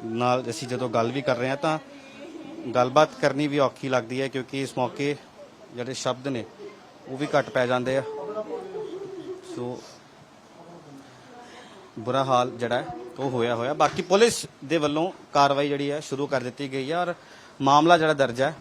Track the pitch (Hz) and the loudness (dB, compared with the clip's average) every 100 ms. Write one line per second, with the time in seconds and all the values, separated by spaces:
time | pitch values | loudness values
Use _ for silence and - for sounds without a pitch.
0 | 113 113 123 127 117 113 131 107 123 117 | -6 0 2 2 -2 -8 -6 -4 0 0
1 | 113 135 131 120 131 139 160 156 - - | 0 0 -2 0 -2 -2 -2 -2 -6 -20
2 | - - - - - - 123 123 127 135 | -20 -18 -16 -16 -14 -12 -2 2 4 6
3 | 151 - 147 135 147 147 131 - 135 127 | 6 4 0 2 0 2 2 0 0 0
4 | 117 127 135 131 123 135 131 - 123 - | 0 -4 -4 -4 -6 -6 -4 -2 -4 -2
5 | 143 143 - - - - - 120 123 127 | -4 -4 -12 -20 -20 -20 -18 -10 -8 -4
6 | 131 123 139 123 107 - - - - - | -4 -4 -4 -6 -8 -14 -18 -18 -20 -20
7 | - 131 147 147 131 131 123 127 123 135 | -14 -8 0 0 0 0 2 0 0 -2
8 | 127 - - 214 - - 381 403 415 359 | -2 -8 -8 -8 -8 -10 -10 -10 -10 -10
9 | 392 381 320 359 370 330 123 123 - - | -12 -12 -12 -12 -12 -10 -8 -10 -14 -20
10 | - - - - - - 170 170 147 139 | -20 -20 -20 -20 -20 -20 -20 -20 -20 -20
11 | 135 127 - - - - - - - - | -20 -20 -20 -20 -20 -20 -20 -20 -18 -10
12 | 113 131 135 127 127 117 127 123 147 - | -2 0 4 4 2 -2 -2 -2 -4 -12
13 | - - 135 127 117 117 123 156 147 - | -14 -6 -4 0 0 0 -2 2 0 0
14 | 165 196 233 - - - 135 165 147 147 | 2 4 4 2 -8 -14 -2 0 0 0
15 | 175 - - 147 139 139 143 143 143 147 | -2 -6 -2 4 6 4 0 0 -2 -4
16 | - 135 143 135 123 120 139 135 131 165 | -6 -6 -2 -2 -2 -6 -6 -4 -4 -2
17 | 175 170 - - - - 135 147 160 170 | -2 -6 -14 -20 -20 0 6 8 10 8
18 | 156 147 131 120 139 156 | 6 4 2 2 -2 -2